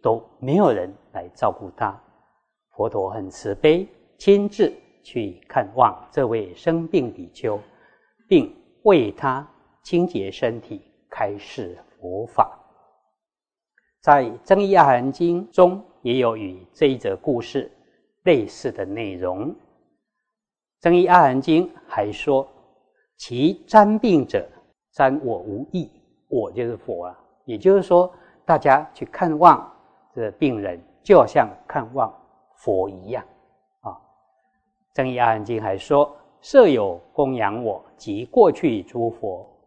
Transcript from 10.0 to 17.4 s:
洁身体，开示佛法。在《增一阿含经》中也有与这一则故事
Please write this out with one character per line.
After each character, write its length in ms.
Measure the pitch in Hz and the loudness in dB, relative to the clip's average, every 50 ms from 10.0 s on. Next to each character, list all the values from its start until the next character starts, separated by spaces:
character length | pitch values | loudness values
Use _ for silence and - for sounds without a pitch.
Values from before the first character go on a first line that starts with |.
| 175 | -2
洁 220 | - - 107 98 98 | -2 -4 -8 -8 -8
身 320 | - - - 117 117 117 | -8 -6 -6 -4 -4 -8
体， 180 | - - 110 95 _ _ _ _ _ _ | -14 -16 -18 -18 _ _ _ _ _ _
开 260 | - - 113 101 104 101 | -8 -8 -6 -6 -6 -12
示 360 | - - - - 107 87 87 - _ _ _ _ | -16 -16 -14 -14 -12 -12 -14 -20 _ _ _ _
佛 240 | - 90 90 101 117 | -14 -12 -10 -10 -12
法。 280 | 113 _ - 113 - - _ _ _ _ _ _ _ _ _ _ _ _ _ _ _ _ _ _ _ _ _ _ _ _ _ _ _ _ _ | -6 _ 0 0 0 -2 _ _ _ _ _ _ _ _ _ _ _ _ _ _ _ _ _ _ _ _ _ _ _ _ _ _ _ _ _
在 220 | _ 160 143 143 131 117 - - _ | _ 4 4 4 2 -2 -8 -14 _
《增 180 | - 190 196 | 0 2 2
一 120 | 202 196 196 | 2 2 4
阿 100 | 175 151 | 6 6
含 260 | 139 127 120 123 135 | 6 4 2 0 -4
经》 340 | 127 - 170 170 170 175 202 - | -4 -2 -2 -2 -2 -4 -6 -4
中 320 | _ - 180 180 185 196 214 _ _ _ _ 123 | _ 4 4 4 4 -4 -14 _ _ _ _ -4
也 80 | 131 | -2
有 180 | 131 123 117 113 | 0 0 -2 -2
与 300 | 110 104 95 92 92 90 _ _ | -6 -10 -12 -14 -16 -20 _ _
这 140 | - 156 | 0 0
一 100 | 139 135 | 0 0
则 180 | 120 - 104 95 | -2 -6 -8 -8
故 240 | 92 - 156 131 | -6 -4 -6 -6
事 320 | 120 | -4